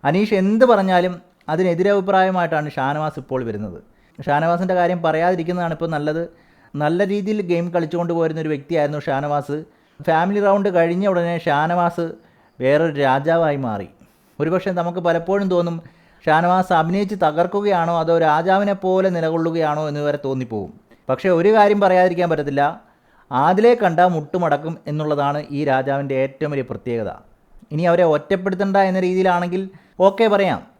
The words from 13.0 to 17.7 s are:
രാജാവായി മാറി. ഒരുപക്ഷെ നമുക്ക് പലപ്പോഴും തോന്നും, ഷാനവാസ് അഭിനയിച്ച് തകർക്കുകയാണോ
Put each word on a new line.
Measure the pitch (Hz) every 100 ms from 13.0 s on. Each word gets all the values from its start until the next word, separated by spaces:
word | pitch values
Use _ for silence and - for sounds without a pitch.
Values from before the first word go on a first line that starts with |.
രാജാവായി | 135 135 143 165 160 143 127
മാറി. | 104 95 _ _ _ _ _
ഒരുപക്ഷെ | 156 180 185 180
നമുക്ക് | 170 175 170
പലപ്പോഴും | 165 170 196 196
തോന്നും, | 180 170 165 - _ _ _
ഷാനവാസ് | - 156 175 185 185 170
അഭിനയിച്ച് | 160 190 202 202
തകർക്കുകയാണോ | 160 151 180 202 208